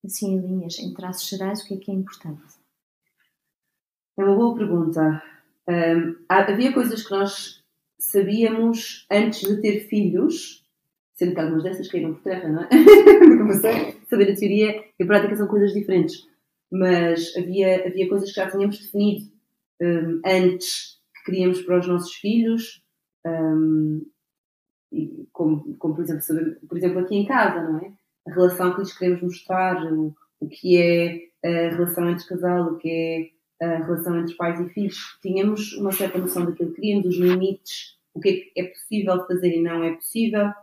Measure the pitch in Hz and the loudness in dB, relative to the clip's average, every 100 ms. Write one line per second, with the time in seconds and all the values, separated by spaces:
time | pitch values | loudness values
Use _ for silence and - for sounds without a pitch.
0 | 190 - 202 190 185 185 170 - 180 180 | -12 -8 -4 -4 -4 -6 -8 -12 -12 -12
1 | 185 190 - 190 190 208 - 196 196 190 | -12 -12 -10 -8 -8 -8 -10 -12 -8 -8
2 | 190 - 165 151 _ _ _ _ _ _ | -8 -12 -16 -16 _ _ _ _ _ _
3 | _ _ _ _ _ _ _ _ _ _ | _ _ _ _ _ _ _ _ _ _
4 | _ - 196 202 233 233 196 170 160 165 | _ -4 0 2 2 -2 -2 -2 -2 0
5 | 156 156 - - _ _ - 175 165 165 | 0 -2 -10 -20 _ _ -6 -2 0 0
6 | 170 - - 190 202 202 254 277 214 214 | -2 -8 -2 0 2 0 0 0 -2 -4
7 | - 196 202 - - - _ _ _ _ | -6 -4 -4 -6 -16 -18 _ _ _ _
8 | - 202 190 214 226 226 226 226 - - | -2 -2 0 0 0 2 0 -2 -8 -16
9 | _ 208 226 - 196 202 214 208 - 214 | _ 0 0 -2 -2 0 0 -2 -4 -2
10 | 180 175 294 - - - _ _ _ _ | 0 0 0 -2 -10 -20 _ _ _ _
11 | _ - 180 180 160 160 180 190 190 175 | _ -6 -4 -2 -2 -2 -4 -8 -8 -6
12 | 160 151 196 185 170 156 180 294 349 415 | -6 -8 -8 -8 -6 -6 4 10 12 12
13 | - 381 330 240 208 190 220 233 302 - | 12 12 12 10 4 2 2 0 -4 -10
14 | - 214 196 196 202 202 214 208 - _ | -4 2 2 2 0 2 2 0 -12 _
15 | 180 202 202 208 202 208 202 202 - 185 | 2 2 2 -2 -2 2 2 0 0 0
16 | 156 - - _ _ _ _ 185 185 175 | 0 -4 -20 _ _ _ _ -2 2 2
17 | 170 165 - - 180 190 190 185 185 185 | 2 -2 -4 -6 -6 0 2 2 0 -4
18 | 185 202 190 - 185 196 202 208 - 202 | -2 -2 -4 -6 -6 -2 -2 -4 -8 -2
19 | 208 196 - _ _ _ _ _ 175 170 | 0 -2 -10 _ _ _ _ _ -2 -2
20 | 165 165 190 190 185 180 - - - - | -2 -4 0 2 2 0 -8 -10 -12 -20
21 | _ - - 185 185 180 - 180 180 175 | _ -16 -8 0 0 0 0 0 0 -4
22 | - - 202 233 226 226 - - _ _ | -4 -8 -2 0 0 -2 -6 -16 _ _
23 | _ _ 165 165 160 156 156 156 156 151 | _ _ -8 -4 0 0 2 2 0 -4
24 | - _ _ _ _ _ _ _ _ - | -8 _ _ _ _ _ _ _ _ -8
25 | - - - - 156 151 151 143 165 156 | -8 -12 -20 -4 -2 -2 -6 -8 -6 -4
26 | 165 151 - 160 160 - - 175 180 185 | -6 -8 -4 -4 -4 -8 -12 -4 -2 -2
27 | 180 208 202 262 208 170 160 156 190 - | -2 -2 0 0 0 -2 -4 -6 -8 -18
28 | _ _ - 165 180 180 180 180 190 - | _ _ -10 2 2 2 -2 -2 -8 -4
29 | 180 180 180 - - 185 185 180 160 156 | -2 -2 -4 -8 -6 -2 -2 -2 -4 -4
30 | 156 151 _ _ 180 - 180 175 170 170 | -4 -8 _ _ -14 -10 2 4 4 2
31 | 170 170 - _ 170 170 170 170 175 175 | 0 -6 -18 _ -4 -2 -2 -2 -4 -2
32 | 175 175 - 180 180 180 170 165 160 165 | -2 -4 -6 -6 -2 -2 -2 -4 -6 -4
33 | 165 165 160 _ _ _ 170 165 160 165 | -4 -6 -8 _ _ _ -6 -4 -4 -6
34 | 175 170 170 - 170 170 175 - 196 - | -4 -4 -6 -6 -6 -4 -8 -6 -6 -8
35 | - - 190 190 202 214 208 - 196 190 | -18 -14 -6 -2 -2 -2 -8 -6 -6 -4
36 | 190 180 180 180 175 165 170 - 208 202 | -4 -4 -6 -4 -4 -4 -8 -6 -2 -2
37 | 180 180 180 180 190 196 - - - _ | -2 0 0 0 -2 -6 -12 -16 -18 _
38 | _ - 196 180 - - 180 - - 214 | _ -4 -2 -2 -6 -10 -10 -14 -8 -6
39 | 190 180 180 180 180 165 170 165 165 165 | -2 -2 -2 -2 -2 -2 -2 -2 -4 -6
40 | - 226 226 214 208 - | -8 -4 -2 0 -2 -4